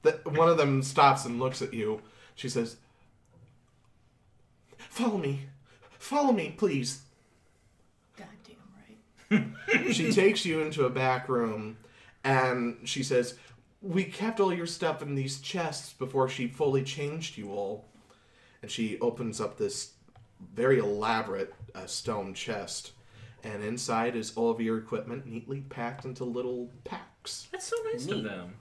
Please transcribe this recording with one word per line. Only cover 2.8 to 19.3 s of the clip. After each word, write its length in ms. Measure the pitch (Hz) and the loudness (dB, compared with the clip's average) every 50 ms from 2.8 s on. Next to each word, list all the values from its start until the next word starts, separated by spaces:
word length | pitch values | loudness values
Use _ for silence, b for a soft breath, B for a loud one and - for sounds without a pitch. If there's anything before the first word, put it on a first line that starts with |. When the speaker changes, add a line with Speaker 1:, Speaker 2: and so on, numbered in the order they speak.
| b b b b b b b _ _ _ _ - - - _ _ _ _ _ _ _ _ _ _ _ _ _ _ _ _ _ _ _ _ _ _ _ _ - | b b b b b b b _ _ _ _ -20 -20 -20 _ _ _ _ _ _ _ _ _ _ _ _ _ _ _ _ _ _ _ _ _ _ _ _ -20
Speaker 1:
"Follow 400 | - - - - - 240 240 208 | -20 -20 -14 -4 0 0 2 2
me. 300 | 190 160 139 139 139 - - - - - B B B B B B B | 2 0 0 -2 -2 -4 -10 -16 -20 -20 B B B B B B B
Follow 340 | - - 269 294 285 269 240 | -10 0 2 4 6 6 6
me, 220 | 202 160 147 - | 4 2 -2 -2
please." 460 | - 214 190 147 139 120 - - - - - _ _ _ _ _ _ _ _ _ _ _ _ _ _ _ _ _ _ _ _ _ | 2 2 4 4 2 0 -2 -6 -8 -12 -20 _ _ _ _ _ _ _ _ _ _ _ _ _ _ _ _ _ _ _ _ _
Speaker 2:
Goddamn 1300 | - 180 - - 190 - - - - - - - - - - - - _ _ _ - - _ 202 214 - - - - - - | -20 -20 -20 -20 -20 -20 -20 -20 -20 -20 -20 -20 -20 -20 -20 -20 -20 _ _ _ -20 0 _ 4 4 4 2 -8 -10 -2 2
right. 220 | 427 - - - 240 | 2 2 4 2 2
Speaker 1:
<laughs> 20 | |
She 180 | - 160 - - | 2 4 4 6
takes 320 | 196 190 196 220 - - | 8 8 8 6 6 0
you 160 | 180 156 156 | 0 0 0
into 240 | 156 156 151 147 139 | 0 0 2 2 2
a 60 | 127 | 2
back 380 | 123 131 131 131 127 131 131 - | 4 2 2 2 2 2 0 0
room, 500 | 131 120 117 113 107 107 107 107 113 - B B B B B B B B _ | 0 2 2 0 -2 -4 -6 -8 -10 -14 B B B B B B B B _
and 540 | 135 135 131 131 131 123 127 120 120 113 - - | 2 4 4 4 4 2 0 -2 -4 -4 -6 -8
she 180 | - - 139 127 | -6 -4 -4 -2
says, 360 | - 139 123 120 - - B B B B B B _ _ _ | 2 2 2 2 2 -4 B B B B B B _ _ _
"We 240 | - 196 165 190 190 | -8 -2 0 0 0
kept 360 | - - - 202 226 220 208 | 0 -4 -4 -4 -2 2 2
all 120 | 202 190 175 | 2 2 2
your 140 | 175 170 | 0 -2
stuff 340 | 170 - - 180 165 156 - | -6 -6 -2 -2 -2 -2 -2
in 140 | 151 147 143 | -4 -4 -2
these 260 | 135 131 135 - - | -2 -2 -2 -4 -8
chests 540 | - - - 180 170 160 147 - - - - | -8 -8 -4 -4 -4 -4 -4 -8 -10 -12 -8
before 340 | _ 131 123 - 139 131 127 | _ -8 -2 2 2 2 2
she 200 | - - 127 117 | 0 -2 -4 -4
fully 340 | - - 156 143 135 135 135 | -2 0 2 2 4 2 0
changed 540 | 135 - 151 143 143 151 165 160 - - - | 0 -6 -6 -4 -4 -4 -6 -8 -8 -10 -10
you 120 | 104 101 98 | -10 -8 -6
all." 340 | 101 101 98 107 104 - - b b b b b b b b b b b b b b | -4 -4 -4 -6 -8 -12 -18 b b b b b b b b b b b b b b
And 100 | b 107 | b -10
she 280 | - - 113 107 101 - | -4 -2 -2 -2 -2 0
opens 400 | 120 120 113 - 120 113 | 0 -2 0 -2 -6 -6